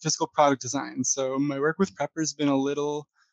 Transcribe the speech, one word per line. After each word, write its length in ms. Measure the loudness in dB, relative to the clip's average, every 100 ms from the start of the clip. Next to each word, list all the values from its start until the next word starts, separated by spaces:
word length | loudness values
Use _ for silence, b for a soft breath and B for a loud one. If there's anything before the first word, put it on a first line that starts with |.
physical 240 | -4 -2 0
product 360 | 4 4 4
design. 420 | -2 -6 -6 -4
So 340 | -2 0 -2 0
my 220 | -2 0
work 180 | 0 0
with 160 | -2
Prepper 240 | -2 -6 -4
has 120 | -6
been 160 | 0 2
a 80 | 2
little, 500 | 0 -2 -4 -6 -10 _ _